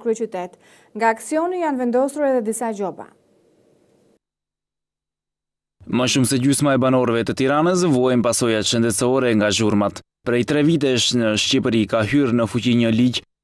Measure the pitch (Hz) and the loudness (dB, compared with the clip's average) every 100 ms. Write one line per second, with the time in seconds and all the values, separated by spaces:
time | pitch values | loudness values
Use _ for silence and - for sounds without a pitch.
0 | 233 220 220 180 180 - _ - _ 214 | -4 -4 -6 -8 -12 -16 _ -20 _ -2
1 | 226 220 - 311 349 370 330 262 247 240 | -2 -2 -4 -4 -2 -4 -4 -2 0 0
2 | 277 294 277 254 214 220 233 208 190 151 | 0 -2 0 0 -2 -4 -6 -4 -8 -8
3 | - _ _ _ _ _ _ _ _ _ | -18 _ _ _ _ _ _ _ _ _
4 | _ _ _ _ _ _ _ _ _ _ | _ _ _ _ _ _ _ _ _ _
5 | _ _ _ _ _ _ _ _ - 117 | _ _ _ _ _ _ _ _ -6 -4
6 | 123 139 120 135 131 127 147 135 131 131 | 0 0 0 2 0 2 2 2 2 2
7 | 120 117 113 117 131 147 170 180 180 127 | 2 0 -2 -2 0 2 0 0 2 2
8 | 127 123 117 113 120 110 101 117 117 110 | 2 2 0 0 0 0 0 0 0 0
9 | 123 131 123 110 104 98 107 104 101 - | 0 2 2 2 2 0 0 0 -2 -4
10 | _ _ - 120 117 147 147 165 135 123 | _ _ -2 -2 0 2 2 2 0 0
11 | - 120 113 107 - 135 123 113 104 117 | 0 0 0 0 0 0 0 0 0 0
12 | 104 147 135 120 113 123 117 120 117 113 | 0 0 2 0 0 -2 0 2 2 2
13 | 123 120 - _ | 2 -2 -10 _